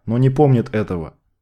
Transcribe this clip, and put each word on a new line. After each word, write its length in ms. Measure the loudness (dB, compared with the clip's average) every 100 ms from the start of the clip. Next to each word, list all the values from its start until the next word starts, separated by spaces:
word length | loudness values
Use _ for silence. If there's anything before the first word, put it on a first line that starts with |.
| -6
но 100 | 0
не 140 | 0
помнит 440 | 2 2 2 0
этого. 400 | -4 -4 -6 -10 _ _ _